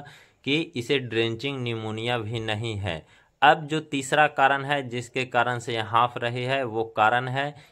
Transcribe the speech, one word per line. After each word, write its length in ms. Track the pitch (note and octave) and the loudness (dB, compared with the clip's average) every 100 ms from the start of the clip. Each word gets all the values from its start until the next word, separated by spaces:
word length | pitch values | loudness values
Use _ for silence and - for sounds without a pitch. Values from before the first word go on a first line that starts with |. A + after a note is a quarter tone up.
| C#3+ - _ _ | -6 -18 _ _
कि 160 | C3 D3+ E3 B2 | -2 -2 -2 -6
इसे 220 | A#2 C#3+ | 0 0
ड्रेंचिंग 600 | A#2+ A2 A2+ A2+ C#3 C3+ | 0 0 0 -2 -6 -4
निमोनिया 560 | A#2+ A2+ A2 A2 A#2 A#2+ | -4 -4 -6 -4 -2 -2
भी 220 | G#2 A#2 | -2 -4
नहीं 340 | A2 G#2+ A#2 G2+ | -4 -4 -4 -4
है। 300 | G2 D#2+ - _ _ _ | -4 -6 -10 _ _ _
अब 240 | C#3 D#3+ D3 | 4 6 2
जो 140 | D#3 | -4
तीसरा 440 | D#3 C#3 C3 D3+ D3 | -2 -6 0 4 4
कारण 360 | - C3+ C#3 | 4 2 2
है 180 | C3+ C#3+ B2+ | 0 -2 -2
जिसके 360 | A#2+ B2 C3 B2+ | -8 -6 -6 -2
कारण 320 | A#2+ A#2+ A#2+ | 0 0 -2
से 160 | A#2+ | -4
ये 80 | A2+ | -4
हाँफ 320 | G#2+ A#2 B2 - | 0 2 2 0
रही 260 | A#2+ B2 | -4 -4
है 180 | B2 C#3 | -2 -2
वो 200 | B2 A2 A2+ - | -2 -2 -2 4
कारण 320 | A2 B2 B2+ | 4 4 0
है 260 | C3+ C#3+ D3 - | -2 -4 -8 -20